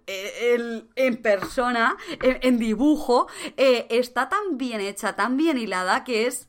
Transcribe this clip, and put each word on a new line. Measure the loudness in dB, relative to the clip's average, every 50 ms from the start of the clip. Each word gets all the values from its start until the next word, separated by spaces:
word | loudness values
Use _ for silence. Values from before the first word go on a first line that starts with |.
| _ -10
eh, | -10 -8 -8 -10 -8 -2 0 2 2
el, | 2 0 -4 -8 -10 -10 _ _
en | 0 0 0 0 0
persona, | 2 2 2 2 0 -4 -2 -2 0 0 2 2 2 0 0 -2 -8 -12 -8 0
en, | 2 2 2 2
en | 2 2 2 2
dibujo, | 2 0 0 2 4 4 4 2 2 2 2 2 2 0 -4 -10 -12 -10 0
eh, | 2 4 4 4 4 0 0
está | 0 0 0 0 -2 -4 -2 -2
tan | -2 -4 -2 -4 -4 -4
bien | -4 -6 -4 -4
hecha, | -6 -6 -6 -4 -6 -4 -2
tan | -2 -2 0 0
bien | 2 2 2 2
hilada, | 0 -2 -2 -2 -2 0 0 0 0 0
que | -2 -2 0 0
es | -2 -2 -6 -12